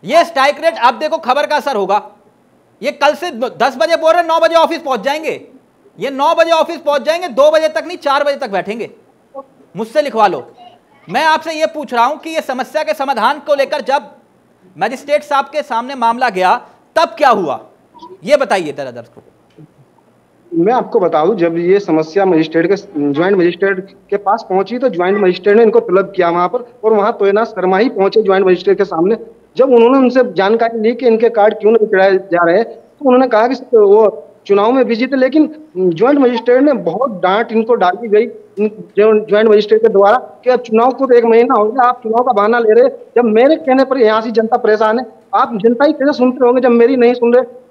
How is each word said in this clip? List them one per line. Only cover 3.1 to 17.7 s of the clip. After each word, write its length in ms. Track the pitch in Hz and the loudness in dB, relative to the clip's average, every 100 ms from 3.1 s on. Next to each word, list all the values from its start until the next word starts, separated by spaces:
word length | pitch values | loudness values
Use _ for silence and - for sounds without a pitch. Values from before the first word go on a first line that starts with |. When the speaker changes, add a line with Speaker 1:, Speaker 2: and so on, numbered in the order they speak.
Speaker 1:
से 160 | 302 349 | 0 -6
दस 460 | 254 247 160 247 254 | -8 -8 -2 -2 0
बजे 200 | 320 330 | -2 0
बोल 160 | 320 | 2
रहे 80 | 330 | 0
हैं, 80 | 330 | 0
नौ 100 | 330 | 0
बजे 140 | 330 | 2
office 240 | 330 311 320 | 2 2 -2
पहुंच 220 | 285 254 | -6 -4
जाएंगे, 400 | 196 302 311 147 - - _ _ _ - | -4 -4 -6 -10 -12 -20 _ _ _ -10
ये 120 | 220 | -10
नौ 240 | 269 294 | -2 -2
बजे 160 | 330 330 | 0 -2
office 280 | 330 302 330 | -2 -2 -6
पहुंच 240 | 294 285 | -4 -4
जाएंगे, 260 | 233 330 359 | -2 -6 -6
दो 220 | 220 294 | 0 2
बजे 180 | 311 311 | 2 -2
तक 160 | 320 294 | -4 -10
नहीं, 100 | 349 | -10
चार 260 | 294 277 | -4 -2
बजे 120 | 285 277 | -2 -4
तक 140 | 247 | -4
बैठेंगे। 400 | 190 175 226 180 - _ _ _ 269 - _ _ | -6 -6 -10 -12 -16 _ _ _ -20 -20 _ _
मुझसे 280 | 170 220 302 | -12 -6 -4
लिखवा 240 | 285 220 208 | -4 0 0
लो। 200 | 156 120 - - _ _ _ - | -2 -10 -20 -20 _ _ _ -8
मैं 160 | 208 | -4
आपसे 280 | 311 311 320 | 0 -2 -4
ये 140 | 311 311 | -4 -4
पूछ 280 | 311 285 | -4 -6
रहा 100 | 240 | -2
हूं 120 | 233 302 | 0 -2
कि 140 | 320 | -8
ये 100 | 320 | -8
समस्या 420 | - 262 247 311 | -6 -8 -6 -6
के 120 | 311 | -4
समाधान 440 | 302 277 254 220 302 | -4 -4 -2 -2 -4
को 160 | - | -4
लेकर 260 | 285 269 294 | -2 -2 -4
जब 300 | 240 294 214 - _ _ _ _ _ - | -4 -4 -4 -20 _ _ _ _ _ -8
मजिस्ट्रेट 440 | 202 247 285 294 | -6 -6 -4 -4
साहब 220 | 294 277 | -2 -4
के 180 | 285 302 | -2 -6
सामने 320 | 285 226 240 | -6 -6 -6
मामला 340 | 269 233 233 254 | -4 -2 0 -2
गया, 280 | 185 185 240 - _ _ - | 0 0 0 -4 _ _ -2
तब 180 | 330 330 | -2 0
क्या 100 | 285 | 2
हुआ, 320 | 226 165 117 - | 2 0 -6 -10